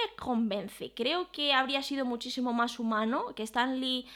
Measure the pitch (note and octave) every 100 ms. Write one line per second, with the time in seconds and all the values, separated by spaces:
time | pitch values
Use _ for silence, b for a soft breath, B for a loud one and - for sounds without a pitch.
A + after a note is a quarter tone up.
0 | A4 - - A#3 A3+ G3+ G3 - - -
1 | A#3+ F4 F4+ - D4 C4 C4 C#4 C4+ C#4
2 | B3 A#3+ B3+ B3+ B3 A#3 A#3 - A3+ G#3+
3 | A3 C#4 A#4+ - - B3 B3+ C4 C4 B3+
4 | B3+